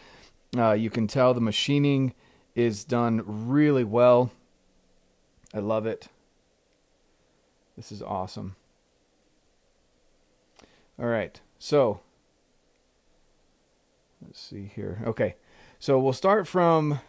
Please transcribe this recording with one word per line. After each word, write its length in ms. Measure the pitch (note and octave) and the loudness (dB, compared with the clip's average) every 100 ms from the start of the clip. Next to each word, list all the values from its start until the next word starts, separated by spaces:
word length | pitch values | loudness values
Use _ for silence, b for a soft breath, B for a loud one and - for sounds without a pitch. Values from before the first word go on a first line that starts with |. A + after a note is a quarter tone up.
| b b b b _ B2 | b b b b _ 0
Uh, 160 | A2+ | 2
you 160 | G#2+ A2 | 2 0
can 200 | A#2+ G#2+ | -2 -2
tell 260 | C3+ B2+ | 2 2
the 60 | B2 | 2
machining 760 | A2+ - - C#3+ C#3+ C#3 C3 - b b b | 0 -2 0 0 2 0 -2 -6 b b b
is 300 | - A#2+ G2+ | -2 0 -2
done 400 | - A#2+ A#2 A2+ G#2 | -4 -2 0 0 -4
really 580 | G#2+ A2+ C#3+ D3+ C3+ | -8 -2 2 2 2
well. 460 | G#2+ A2+ B2 B2 B2+ - _ _ _ _ _ _ _ _ _ _ _ | 0 4 6 6 4 -4 _ _ _ _ _ _ _ _ _ _ _
I 60 | G#2+ | -8
love 260 | G2+ A2 | -4 -2
it. 220 | A2 G2+ - _ _ _ _ _ _ _ _ _ _ _ _ _ _ _ _ - | -4 -6 -10 _ _ _ _ _ _ _ _ _ _ _ _ _ _ _ _ -20
This 140 | - | -18
is 80 | G#2+ | -14
awesome. 560 | - G2 F#2+ - G2 G2 _ _ _ _ _ _ _ _ _ _ _ _ _ _ _ _ _ _ _ _ b b b - | -10 -8 -8 -12 -14 -16 _ _ _ _ _ _ _ _ _ _ _ _ _ _ _ _ _ _ _ _ b b b -10
All 100 | A#2+ | -4
right, 340 | A2+ F2+ - _ _ | -4 -6 -12 _ _
so 440 | - D3 B2 F#2+ _ _ _ _ _ _ _ _ _ _ _ _ _ _ _ _ _ _ _ _ _ _ | -2 2 2 -2 _ _ _ _ _ _ _ _ _ _ _ _ _ _ _ _ _ _ _ _ _ _
let's 160 | - - | -20 -20
see 300 | - G2 G2 | -18 -16 -16
here. 300 | - G2 F#2+ | -12 -10 -8
Okay, 300 | A#2+ A2+ G#2 - b b b b | -6 -4 -4 -6 b b b b
so 180 | - C3+ | 0 2
we'll 140 | C3+ | 2
start 340 | C3 F#3+ G#3 F3 | 0 0 0 0
from, 540 | F3+ E3+ D#3+ D3+ C#3+ | 0 4 2 0 -4